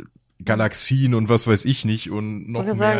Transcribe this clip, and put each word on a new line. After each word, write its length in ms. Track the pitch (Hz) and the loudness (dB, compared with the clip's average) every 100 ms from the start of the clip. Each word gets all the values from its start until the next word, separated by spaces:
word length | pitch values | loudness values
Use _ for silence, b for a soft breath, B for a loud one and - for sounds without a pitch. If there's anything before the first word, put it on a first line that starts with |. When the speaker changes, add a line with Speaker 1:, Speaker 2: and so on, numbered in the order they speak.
| 50 _ _ _ - | -20 _ _ _ -2
Speaker 1:
Galaxien 720 | 107 107 - - 135 135 117 | 0 0 0 0 2 2 2
und 140 | 107 | 4
was 180 | 113 117 | 2 4
weiß 180 | 104 131 | 2 2
ich 180 | 131 | -2
nicht 280 | 110 107 85 | 0 -2 -4
und 360 | 104 107 104 104 | -6 -6 -8 -6
noch 120 | 117 | -6
Speaker 2:
Wollte 80 | 190 | -4
Speaker 1:
mehr 80 | 214 | 0
Speaker 2:
sagen, 220 | 214 | 2